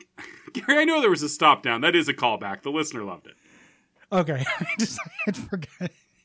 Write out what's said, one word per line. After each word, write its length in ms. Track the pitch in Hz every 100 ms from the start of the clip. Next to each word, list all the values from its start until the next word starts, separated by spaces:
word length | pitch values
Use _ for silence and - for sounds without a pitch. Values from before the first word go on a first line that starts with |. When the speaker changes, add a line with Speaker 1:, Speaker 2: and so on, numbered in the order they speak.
| - -
Speaker 1:
<laughs> 300 | - - -
Gary, 260 | - - 294
I 40 |
know 160 | 311 311
there 100 | 233
was 120 | 175
a 60 | 147
stop 340 | - 156 135
down. 180 | 127 117
That 160 | 156 170
is 120 | 156
a 60 |
callback. 480 | 135 123 107 101 98
The 80 | 139
listener 320 | 156 147 127
loved 240 | 101 85 -
it. 80 | - _ _ _ _ _ _ _
Speaker 2:
Okay. 320 | 190 160 135 135
<laughs> 80 | -
I 60 | 160 170
just, 200 | 226 -
I 60 | - - 640
had 100 | 185
forgot. 540 | - 190 147 - 180 - _ _